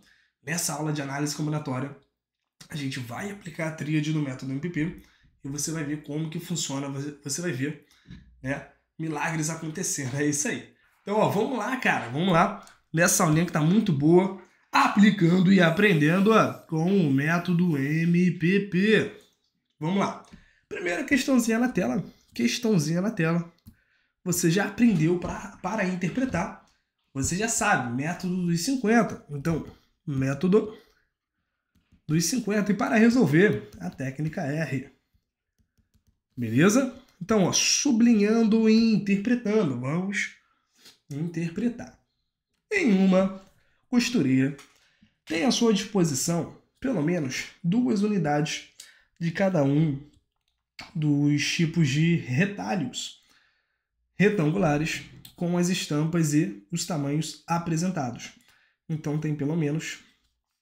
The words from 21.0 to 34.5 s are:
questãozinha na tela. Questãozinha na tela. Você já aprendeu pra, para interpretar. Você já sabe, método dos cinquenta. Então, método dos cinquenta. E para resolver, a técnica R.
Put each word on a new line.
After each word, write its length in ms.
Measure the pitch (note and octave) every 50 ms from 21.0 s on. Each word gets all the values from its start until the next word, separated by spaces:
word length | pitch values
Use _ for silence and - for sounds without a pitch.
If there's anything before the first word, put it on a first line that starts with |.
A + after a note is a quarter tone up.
| C4+
questãozinha 540 | - C#4+ B3 - C#4+ C4 A#3+ - A#3 A3
na 120 | A3+ B3+ B3
tela. 340 | - F3+ F#3+ A#3+ B3+ F#3+ - - - _ _ _ _
Questãozinha 680 | - A#3+ A#3+ - - - A3 G#3+ D#3+ C#3+ D3+ E3+ F3
na 100 | F#3+ A3+
tela. 400 | A#3 - D#3+ D#3+ E3+ F3 E3+ - _ _ _ - _ _ _ _ _ _ _ _ _ _ _
Você 280 | F3+ E3+ - - E3
já 160 | E3 G#3 G#3
aprendeu 520 | G#3 - - A#3+ A#3 G3 D3+ D#3 E3+ F3+ F3
pra, 380 | - - - - - - -
para 280 | - - F3+ G#3+ G#3+ F#3+
interpretar. 800 | F3+ F#3 F3 F#3+ E3 - B3+ C4 B3+ F3 E3+ G3 A#3 - - _ _ _ _ _ _ _ _ _ _ _
Você 220 | C3+ C3 - E3+
já 120 | F#3+ A3
sabe, 480 | A#3 - - A3 D#3 C#3+ C3 B2+ A#2+ A#2+
método 500 | C3 D3 E3 F3 - F#3+ F3+ F3+ F#3 F3+
dos 160 | E3+ E3+ E3
cinquenta. 640 | E3+ C4 C#4 B3+ - G#3 A#3 A#3 F#3+ - A2 - - _
Então, 360 | D3 C#3 C3+ E3 E3 C#3 - - - _ _ _ _ _ _
método 720 | D#3+ C#3 C3 C3 C3+ C#3 C3+ F#3 F3+ G3+ A3 - - - - _ _ _ _ _ _ _ _ _ _ _ _ _ _ _ _ _ _ _ _ _ _ _ _ _
dos 180 | - D#3 E3+ E3
cinquenta. 460 | - C4 A#3+ - G3 G#3+ G#3+ G3 G#3+
E 40 | G3
para 200 | - C4 - C4
resolver, 720 | G#3+ A3 A#3 A#3 C4 G3+ C3+ D3 E3 G3+ G3+ - - - - - -
a 100 | F3 F3+
técnica 520 | - - C3 C3+ C3 - D3+ D#3+ - G3 -
R. 480 | C3